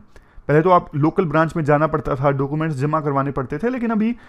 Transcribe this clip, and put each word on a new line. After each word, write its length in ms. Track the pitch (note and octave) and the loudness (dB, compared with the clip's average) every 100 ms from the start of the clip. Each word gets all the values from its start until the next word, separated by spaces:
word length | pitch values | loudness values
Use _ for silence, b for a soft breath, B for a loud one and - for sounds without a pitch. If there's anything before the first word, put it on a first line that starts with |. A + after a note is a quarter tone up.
| - b b b - | -12 b b b 0
पहले 140 | D3+ | 2
तो 80 | F3+ | 4
आप 260 | F3+ F3 C#3 | 4 2 -2
लोकल 300 | D#3 - E3+ | 0 0 0
ब्रांच 300 | D#3 D#3+ E3+ | 2 0 0
में 80 | D3 | 2
जाना 220 | D3 D#3 | 2 2
पड़ता 280 | D#3 C#3+ C3+ | -2 -2 -2
था, 160 | C#3+ | 0
डॉक्यूमेंट्स 460 | C#3 C#3 D3+ D#3+ C3+ | 0 -2 -2 -4 -2
जमा 240 | D3+ D#3 | -2 -2
करवाने 300 | D3 C#3 C#3 | -2 -2 -2
पड़ते 260 | C#3 B2 D3+ | -4 -6 -4
थे, 120 | A#3 | -4
लेकिन 220 | B3+ A#3 | -2 -2
अभी 240 | A3 A3 A#3+ | 0 0 -4